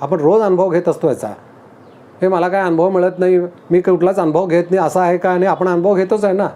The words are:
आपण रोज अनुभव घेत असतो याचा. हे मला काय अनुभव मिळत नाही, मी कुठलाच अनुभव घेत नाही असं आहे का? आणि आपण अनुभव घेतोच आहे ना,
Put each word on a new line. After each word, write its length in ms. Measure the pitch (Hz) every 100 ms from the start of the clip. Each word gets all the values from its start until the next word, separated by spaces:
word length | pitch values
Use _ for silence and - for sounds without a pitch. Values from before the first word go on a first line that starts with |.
आपण 200 | 139 175
रोज 220 | 147 220
अनुभव 260 | 208 180 190
घेत 200 | 170 170
असतो 200 | 160 160
याचा. 200 | 120 107 98 - - - - - - - -
हे 60 | 185
मला 200 | 185 175
काय 140 | 196
अनुभव 280 | 185 165 180
मिळत 280 | 190 180 180
नाही, 200 | 185 180 175 - -
मी 100 | 175
कुठलाच 380 | 180 180 180 196
अनुभव 280 | 165 156 185
घेत 180 | 170 170
नाही 120 | 190
असं 180 | 160 185
आहे 160 | 175 175
का? 120 | 185
आणि 160 | 180 190
आपण 220 | 160 185
अनुभव 260 | 175 180
घेतोच 300 | 190 185 214
आहे 100 | 202
ना, 120 | 190 190